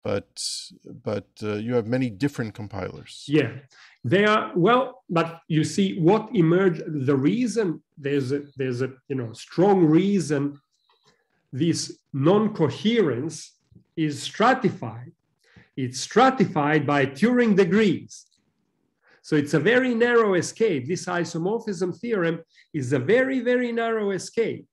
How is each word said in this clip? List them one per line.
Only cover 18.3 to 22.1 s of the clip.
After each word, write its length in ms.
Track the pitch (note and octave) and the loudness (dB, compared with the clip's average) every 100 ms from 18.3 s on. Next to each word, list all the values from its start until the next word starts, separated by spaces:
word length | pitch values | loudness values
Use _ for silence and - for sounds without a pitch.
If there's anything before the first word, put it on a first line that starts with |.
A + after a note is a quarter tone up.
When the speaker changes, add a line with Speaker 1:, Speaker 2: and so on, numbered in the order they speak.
| _ _ _ _ _ _ _ _ _ - | _ _ _ _ _ _ _ _ _ -2
Speaker 2:
So 80 | D#3 | 0
it's 200 | D3 D#3 | 2 2
a 40 | |
very 340 | D#3+ B3 B3+ | 4 2 2
narrow 420 | A3+ A#3+ A#3 A3 F3+ | 0 2 4 4 0
escape. 520 | - - A3 D3+ A#2+ | -2 -2 0 0 -4
This 180 | F3 - | -6 -4
isomorphism 960 | F3 E3+ E3 F3 A3+ A3 F3+ F3+ E3+ | -4 -4 -4 -4 -4 -6 -4 -4 -4
theorem 400 | A#3+ | -4